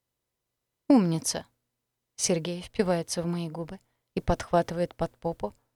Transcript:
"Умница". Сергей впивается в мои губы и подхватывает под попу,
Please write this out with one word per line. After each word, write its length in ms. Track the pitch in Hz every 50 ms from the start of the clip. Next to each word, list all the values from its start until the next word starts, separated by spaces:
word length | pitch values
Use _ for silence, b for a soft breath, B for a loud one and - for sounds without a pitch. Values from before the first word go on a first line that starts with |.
| _ _ _ _ _ _ _ _ _ _ _ _ _ _ _ _ _ -
"Умница". 560 | 285 240 190 170 165 160 - - - - - _ _ _ _ _ _ _ _ _ _ _ _ _ _
Сергей 460 | - - - 185 165 156 175 175 175
впивается 600 | 180 - - - 208 180 180 170 165 - - 180
в 40 | 165
мои 240 | 170 175 175 170 160
губы 300 | 151 170 170 160 190 185 _ _ _ _ _ _ -
и 60 | -
подхватывает 720 | - - 175 - - - - 175 170 - 170 170 175 165 -
под 200 | - - - - _
попу, 360 | - 170 170 - - 208 - _ _ _ _